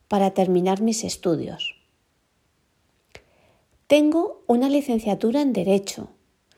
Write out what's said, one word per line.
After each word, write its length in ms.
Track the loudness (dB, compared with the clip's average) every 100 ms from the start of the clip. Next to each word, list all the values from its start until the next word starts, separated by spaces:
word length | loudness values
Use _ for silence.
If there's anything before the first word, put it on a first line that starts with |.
| _
para 220 | 0 2
terminar 500 | 2 2 2 2 0
mis 240 | 0 -2
estudios. 720 | -6 -6 -2 -2 -4 -10 -12 -12 _ _ _ _ _ _ _ _ _ _ _ _ _ -20 -20 _ _ _ _ _ _
Tengo 560 | 4 4 0 -2 -6 0
una 240 | 0 2
licenciatura 720 | 0 0 -4 -2 -2 0 0
en 100 | 0
Derecho, 560 | 0 0 0 -2 -10 -16 _ _ _ _